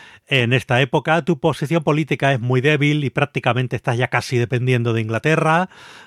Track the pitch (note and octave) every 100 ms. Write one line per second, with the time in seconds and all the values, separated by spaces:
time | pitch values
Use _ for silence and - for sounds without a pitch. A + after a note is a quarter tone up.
0 | - - - C3+ A#2 B2+ - B2 C#3 D#3
1 | D#3+ E3 D#3 D#3+ E3 - C#3 E3 D#3 D3+
2 | D#3 D3+ C#3 C3+ B2 B2+ C3+ D3+ D3 D3+
3 | C3 - C#3+ - B2+ A#2+ B2+ B2 - A#2
4 | B2 B2 - B2 A#2+ B2 B2+ B2 A#2 A2+
5 | A2 A2+ D3+ D#3 D#3 E3 F#3 - - -